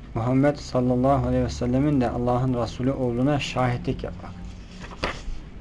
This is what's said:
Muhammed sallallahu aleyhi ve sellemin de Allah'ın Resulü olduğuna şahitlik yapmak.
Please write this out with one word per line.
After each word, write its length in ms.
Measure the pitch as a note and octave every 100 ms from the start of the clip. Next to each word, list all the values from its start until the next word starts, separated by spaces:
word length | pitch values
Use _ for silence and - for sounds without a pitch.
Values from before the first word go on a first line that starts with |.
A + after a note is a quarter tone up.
| -
Muhammed 420 | - A#2 C3 C#3+ C#3+
sallallahu 720 | - B2+ B2 B2 C3 C#3 B2
aleyhi 160 | B2+
ve 60 | B2
sellemin 500 | - B2 B2+ D3 C#3+
de 100 | A#2+
Allah'ın 520 | B2 B2 B2 C3 A#2+
Resulü 300 | A2+ - B2
olduğuna 480 | - B2+ A#2+ C3 D3
şahitlik 640 | - B2+ B2+ A#2+ - B2+
yapmak. 280 | - - - - - - - - - - - - - - - -